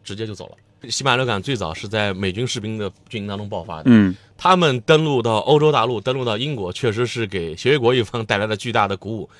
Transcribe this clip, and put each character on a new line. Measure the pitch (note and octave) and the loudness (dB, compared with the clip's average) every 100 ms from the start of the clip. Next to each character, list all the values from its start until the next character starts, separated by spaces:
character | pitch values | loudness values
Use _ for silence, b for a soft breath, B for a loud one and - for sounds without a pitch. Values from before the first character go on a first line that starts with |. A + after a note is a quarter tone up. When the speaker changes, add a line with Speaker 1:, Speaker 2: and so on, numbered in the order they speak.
Speaker 1:
直 | - G2+ | -12 -10
接 | A2 | -10
就 | |
走 | G2+ - | -10 -16
了。 | - _ _ B2 | -20 _ _ -10
西 | - | -2
班 | C3+ | 2
牙 | B2 | 2
流 | B2+ | 2
感 | G2+ | -2
最 | A2+ | -2
早 | B2 E2+ | -4 -4
是 | D#2+ G2+ | -8 -6
在 | G#2+ G#2 | -2 -2
美 | F#2+ G2 | -2 -4
军 | F#2 B2 | -2 -4
士 | A#2+ | -6
兵 | G#2+ A2 | -6 -6
的 | G2+ - - | -8 -10 -12
军 | A2+ | -10
营 | G2+ | -8
当 | G2+ | -8
中 | G#2 | -8
爆 | G2+ | -8
发 | E2 D#2+ | -8 -4
的。 | C3 | 2
Speaker 2:
嗯。 | A2+ F#2+ F2 B - | 4 4 0 B 0
Speaker 1:
他 | F3+ F#3 | 4 4
们 | E3+ B2 | 4 2
登 | G#2+ D#3 | 4 4
陆 | D#3 C3 | 4 0
到 | A2+ A2 | 2 2
欧 | - D3 | 4 4
洲 | D3+ | 6
大 | C#3 A#2 | 4 2
陆， | A2+ | 0
登 | B2+ C3 | -2 -2
陆 | |
到 | B2 A2+ | -2 -2
英 | C#3+ C3+ | -4 -4
国， | F2+ | -6
确 | - B2 | -2 -2
实 | G#2+ A#2+ | 0 -2
是 | A#2+ G#2+ | -2 -4
给 | F#2+ E2 D#2+ | -4 -6 -2
协 | B2 | 2
约 | D3 | 4
国 | A#2+ | 4
一 | C3 | 4
方 | G#2+ A#2+ G#2+ | 2 -4 -2
带 | G#2 | 0
来 | G#2+ | 0
了 | G#2+ | -4
巨 | A#2+ | -2
大 | A2+ G2+ | 0 0
的 | G2 | -2
鼓 | G2 A2 | -6 -8
舞。 | D#2+ B | -10 B